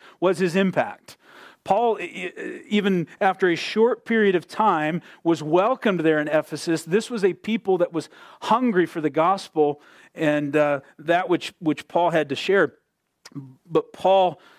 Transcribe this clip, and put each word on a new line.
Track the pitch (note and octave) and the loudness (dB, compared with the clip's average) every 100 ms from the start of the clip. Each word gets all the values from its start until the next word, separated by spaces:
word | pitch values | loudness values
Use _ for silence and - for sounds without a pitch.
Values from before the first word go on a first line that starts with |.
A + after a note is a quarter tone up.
| - - | -20 -2
was | F3+ E3+ | 0 2
his | F#3 F3+ | 0 0
impact. | F#3+ E3 A2 - _ - _ - - _ | 0 0 -2 -4 _ -20 _ -20 -20 _
Paul, | - G3 A#3 G3 | -2 0 2 -2
e-, | |
e-, | F3 - F3+ - - - - | -6 -8 -10 -10 -12 -12 -2
even | G#3 G3 F#3 D#3+ - | 0 2 0 -2 -2
after | G3+ F#3 F#3 | 0 2 0
a | |
short | E3 - G#3+ A#3 B3 | 0 -4 0 2 0
period | - A3+ G3+ | -2 2 2
of | F3+ - | 2 -2
time, | - G#3+ E3 D3+ E3+ - - | -2 0 2 0 -4 -8 -8
was | E3 E3 | -2 -2
welcomed | D#3 E3+ G#3 B3+ A#3 F3+ | 2 2 2 0 -2 0
there | D#3 D3+ | 2 0
in | D3+ | 2
Ephesus. | D#3 D3+ D3+ - D#3+ | 0 -2 -6 -4 -4
This | D#3+ G3 G#3+ | -2 -4 -2
was | A#3+ | -2
a | F#3 | -2
people | E3+ - A3 - F#3 | -2 -4 -4 0 0
that | E3+ | 0
was | E3 - - - - | -4 -10 -14 -20 -10
hungry | - A3+ B3+ F#3 E3 | 0 0 2 2 0
for | E3+ | 0
the | D3+ | -4
gospel | C#3+ E3+ G3 - D#3+ D3 C#3+ _ - - | 0 0 0 -2 0 0 0 _ -20 -20
and, | - D#3 D3 D3 D3+ | -4 -2 0 0 0
uh, | D3 C#3+ - - | 0 -2 -6 -12
that | D3+ E3+ F#3 | -2 0 0
which, | E3+ - - | -2 -4 -8
which | D#3+ D3 - | -4 -4 -2
Paul | E3+ F3 | 0 0
had | D#3+ C#3+ | 0 -2
to | |
share. | C3+ - G3 D3+ - _ _ _ _ - C#3+ C3+ B2+ F3+ | -4 0 2 2 -2 _ _ _ _ -20 -18 -18 -20 -2
But | D#3+ - | -2 -2
Paul | - F#3 F#3+ F3+ - _ | -2 2 4 2 -2 _